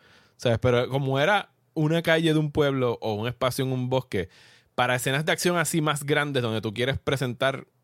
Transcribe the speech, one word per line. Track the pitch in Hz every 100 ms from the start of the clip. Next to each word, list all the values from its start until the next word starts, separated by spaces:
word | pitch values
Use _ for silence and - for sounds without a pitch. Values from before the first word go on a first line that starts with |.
| _ - _ _
sea, | 123 113
pero | 127 120 123
como | 135 135 135
era | 156 202 - _ _ -
una | 151 165
calle | 165 160 165
de | 156
un | 151
pueblo | 151 143 135 123 113
o | 110
un | 104 117
espacio | 120 131 120
en | 131
un | 127 127
bosque, | 131 - 101 82 - - - _
para | - 123 123
escenas | 135 135
de | 160
acción | 165 185 175
así | 156 165
más | 151 147
grandes | 143 147 147 135
donde | 120 110
tú | 110
quieres | 107 123 131
presentar | - 135 127 117 135 135 - _